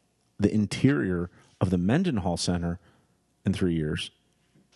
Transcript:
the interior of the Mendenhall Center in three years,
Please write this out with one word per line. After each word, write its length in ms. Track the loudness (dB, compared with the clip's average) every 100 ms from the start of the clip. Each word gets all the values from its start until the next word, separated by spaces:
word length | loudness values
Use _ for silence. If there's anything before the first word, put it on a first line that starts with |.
| _ _ _ -2
the 140 | 0
interior 800 | 2 0 2 2 2 0 -2 -4 -10 -20 _
of 80 | 0
the 80 | 2
Mendenhall 580 | 2 0 0 -2 -2 -2
Center 420 | -2 -2 -2 -6 _ _ _ _ _ _ -4
in 80 |
three 200 | 0 0
years, 360 | 0 -2 -4 -8 -14 _ _ _ _ _